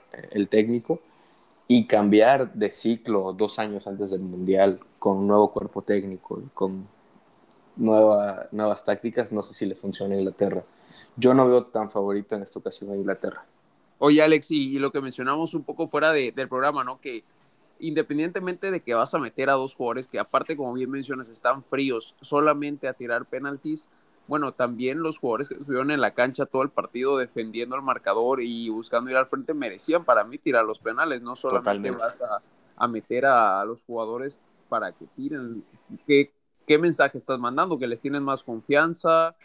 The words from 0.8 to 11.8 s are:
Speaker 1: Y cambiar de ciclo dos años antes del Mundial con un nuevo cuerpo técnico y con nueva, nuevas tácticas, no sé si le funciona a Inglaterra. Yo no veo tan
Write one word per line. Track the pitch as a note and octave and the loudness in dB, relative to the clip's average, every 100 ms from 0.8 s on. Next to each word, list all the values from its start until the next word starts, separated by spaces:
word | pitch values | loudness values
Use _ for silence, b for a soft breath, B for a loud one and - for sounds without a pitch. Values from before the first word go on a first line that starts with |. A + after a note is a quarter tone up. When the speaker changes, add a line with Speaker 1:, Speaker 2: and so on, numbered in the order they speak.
| - E3+ _ b b b b _ - | -2 -6 _ b b b b _ 4
Speaker 1:
Y | B2 A2 | 4 6
cambiar | G#2+ G#2 G#2+ A2+ C#3 A#2+ | 4 6 8 8 6 2
de | A2+ G#2 | -2 -4
ciclo | - A2+ A#2 - G#2 F#2+ | -2 -2 -2 0 -2 0
dos | F#2+ G#2 - | -2 -2 -2
años | G#2+ G2+ - | -6 -6 -8
antes | G2 G2+ | -6 -4
del | F#2+ | -4
Mundial | F#2 F2+ F#2 F#2+ G2 F#2 - - | -6 -4 2 4 4 2 -6 -2
con | G#2 G2 | 0 2
un | G2+ | 4
nuevo | G#2 G#2 | 6 6
cuerpo | - G2+ G2+ | 2 -8 -6
técnico | G2 G#2 G2 F#2 - G2+ | -2 -2 -4 -10 -10 -12
y | - | -10
con | - F#2+ F#2+ F#2+ _ _ _ _ _ _ _ _ - | -4 -4 -4 -12 _ _ _ _ _ _ _ _ -2
nueva, | A2+ G#2+ A2 G#2 G2+ F#2+ - | 4 6 6 6 0 -6 -10
nuevas | G#2 G#2+ G2+ - | -4 -2 -2 -2
tácticas, | G2+ A#2 A2 A2+ | -4 -4 -4 -4
no | G#2+ | -4
sé | - | -6
si | - G2+ | -6 -6
le | |
funciona | F#2+ G2+ F#2+ G2 | -6 -8 -6 -4
a | G2 | -2
Inglaterra. | F#2+ - G2+ F#2 - B B B B - | -2 -2 -2 -2 -8 B B B B 2
Yo | B2 | 6
no | C3 C3 | 6 6
veo | B2 A#2 | 4 2
tan | A2+ | -4